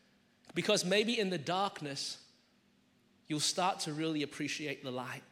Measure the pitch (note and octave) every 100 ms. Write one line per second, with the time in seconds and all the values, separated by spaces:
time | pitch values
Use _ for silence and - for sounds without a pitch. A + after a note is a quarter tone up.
0 | _ _ _ _ - - - G#3 F3+ G#3+
1 | A3 A3+ G3 F3+ C3+ F#3 G3 - D3 C#3
2 | - - - _ _ _ _ _ _ _
3 | _ _ - D3+ - - F#3 G3 D#3+ D3
4 | D#3+ D3+ C#3+ - D3+ - D3+ C#3 C#3 B2+
5 | B2 C3 -